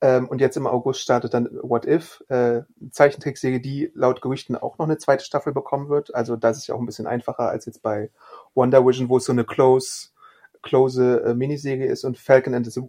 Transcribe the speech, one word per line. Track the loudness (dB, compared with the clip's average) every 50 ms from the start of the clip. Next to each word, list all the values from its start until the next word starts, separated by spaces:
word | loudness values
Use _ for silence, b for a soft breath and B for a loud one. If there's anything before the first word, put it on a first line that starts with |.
Ähm, | 2 4 4 4 0 -2
und | 0 0
jetzt | 0 0 0
im | -2 -2
August | -2 -2 0 0 -2 -4 -4
startet | 0 0 0 0 0 -2 -2
dann | -2 -2 -2 -6 -10
What | -4 -2 -2 -2 2
If, | 0 0 0 0 -6 -20 _ -8 -4
äh, | -2 0 0 0 0 -2 -6 _ _ _ -20 -14
Zeichentrickserie, | 2 4 4 4 4 -2 -8 -8 -6 -4 -4 -2 -2 -2
die | -4 -6 -6 -6 -8 -8 _
laut | 0 0 0 0 0
Gerüchten | -4 -6 -6 -6 -6 -8 -8
auch | -6 -6 -10 -6
noch | -6 -4
eine | -4 -4 -2
zweite | 0 0 0 0 0
Staffel | -6 -6 -4 -4 -4
bekommen | -6 -6 -6 -4 -6 -6 -2 -2
wird. | -2 -2 -2 -4 -6
Also | -6 -4 -4 -4
das | 0 0 0 0 0
ist | -8
ja | -8 -6
auch | -6
ein | -6
bisschen | -8 -8 -10 -6
einfacher | -6 -6 -4 -4 -6 -6 -2 -2 -2
als | -2 -4 -8
jetzt | -12 -16 _
bei | -6 -4 -4 -4 -6 -10 B B B B B B B B 0
WandaVision, | 2 2 6 6 6 6 6 4 2 0 2
wo | 2 0
es | 2
so | 0
eine | 0 0 -2
close, | -2 2 4 6 6 6 4 2 -4 -12 -14 -16 _ b b b b b b b b b _
close, | -6 0 2 2 2 2 2 2 2 4 2 2 0
äh, | 0 -2
Miniserie | -2 -2 -4 -4 -6 -4 -6 -4 -4 -2
ist | -4 -4 -4 -6
und | -8 -10 -8
Falcon | 4 6 6 6 6 2 -4
and | -4 -4 -4
the | -6 -10 -10